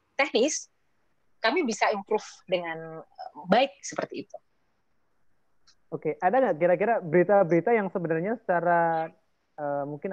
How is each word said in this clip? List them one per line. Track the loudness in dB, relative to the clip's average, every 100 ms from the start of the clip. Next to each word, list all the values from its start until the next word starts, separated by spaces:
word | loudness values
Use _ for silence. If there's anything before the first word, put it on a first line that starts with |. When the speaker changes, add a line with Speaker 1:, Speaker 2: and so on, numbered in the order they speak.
| _ -4
Speaker 1:
teknis, | 0 2 2 0 -8 _ _ _ _ _ _ _
kami | 0 0
bisa | 0 0 0
improve | 0 -2 -4 -4 -16 -4
dengan, | -4 -4 -10 -12 -14
eh, | -16 -18 -18 -14 0
baik | 2 2 -4
seperti | -12 -8 -8 -10 -14
itu. | -18 _ _ _ _ _ _ _ _ _ _ _ _ _ _ _
Speaker 2:
Oke, | -8 -6 -2
ada | 0 2
nggak | 2 2
kira-kira | 2 2 2 0
berita-berita | 2 2 6 4 4 2 2
yang | 2 0
sebenarnya | -4 -2 -2 -2 -4
secara, | -2 0 2 2 2 0 -4 -10 _ _ _
eh, | -10 -6 -4 -6
mungkin | -8 -8